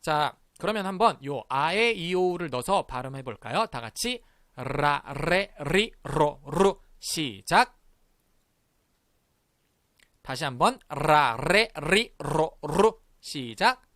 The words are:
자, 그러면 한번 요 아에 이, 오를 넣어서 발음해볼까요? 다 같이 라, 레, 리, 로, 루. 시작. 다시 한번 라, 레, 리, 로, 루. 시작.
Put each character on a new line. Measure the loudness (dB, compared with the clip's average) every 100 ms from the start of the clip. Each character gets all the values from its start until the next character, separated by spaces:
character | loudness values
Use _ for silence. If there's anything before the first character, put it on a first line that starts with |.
자, | 0 0 0 -4 _ _
그러면 | -4 -2 -4
한번 | 2 2 2 -6
요 | -8 -4
아에 | -2 0 2 0
이, | 0 -2
오를 | 0 0 0 -4
넣어서 | -4 0 0 0
발음해볼까요? | -8 -8 -10 -12 -12 -6 -2 -2
다 | -4
같이 | -10 -6 -6 -6 _ _ _ -12
라, | -6 0 0 0 -4 -6 0
레, | 0 0 -8
리, | -2 0 0 -4
로, | -6 0 0 0 -6
루. | 0 0 -2 _ -16
시작. | -8 -6 -6 -8 0 2 2 _ _ _ _ _ _ _ _ _ _ _ _ _ _ _ _ _ _ _ _ _ _ _ _ _
다시 | -10 -6
한번 | -6 2 0 0 _
라, | -4 4 6 6 0 2
레, | 2 2 -4 0
리, | 2 0 _
로, | -4 0 0 -2
루. | -4 4 4 2 _ _
시작. | -12 -10 -10 0 0 0 _